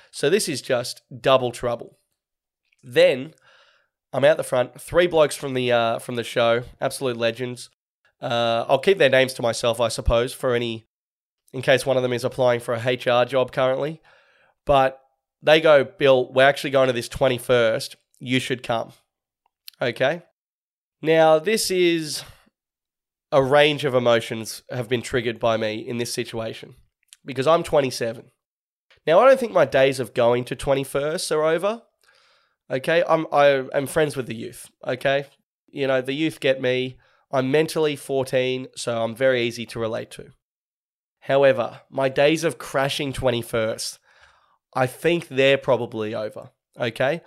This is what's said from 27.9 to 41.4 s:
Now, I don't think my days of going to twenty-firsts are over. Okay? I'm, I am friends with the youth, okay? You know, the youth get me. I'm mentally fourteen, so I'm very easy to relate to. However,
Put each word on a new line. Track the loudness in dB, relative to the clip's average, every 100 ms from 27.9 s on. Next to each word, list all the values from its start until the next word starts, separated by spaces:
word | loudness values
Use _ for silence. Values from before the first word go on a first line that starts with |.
| -2 -6 -8 -16 _ _ _ _ _ _ _
Now, | 2 6
I | 6
don't | 6
think | 2
my | 2
days | 2 4 2 2
of | -4
going | 0 2 2
to | -2
twenty-firsts | -8 -2 -2 -2 -4 -4 -6 -4
are | 0
over. | 0 0 -2 -6 _ _ _ _ _ _ _ _ _
Okay? | -6 0 0 2
I'm, | 0 2
I | 4 4 4 0
am | -4 -2
friends | -2 -2 -2
with | -8
the | -10
youth, | -12 -16 -20 _ -8
okay? | -4 0 -2 -4 _ _ _ _
You | -4 0
know, | 0
the | -2
youth | -2 -4 -2
get | -2 0
me. | 0 -2 -4 -10 _ _ _
I'm | -2 2
mentally | 2 0 0 -2 -2
fourteen, | -4 -4 0 -2 0 -4 -8 -10
so | -6 -4
I'm | -4 0
very | 0 2
easy | -2 -4 -10
to | -6
relate | -6 -6 -10
to. | -16 -20 _ _ _ _ _ _ _ _ _
However, | -2 4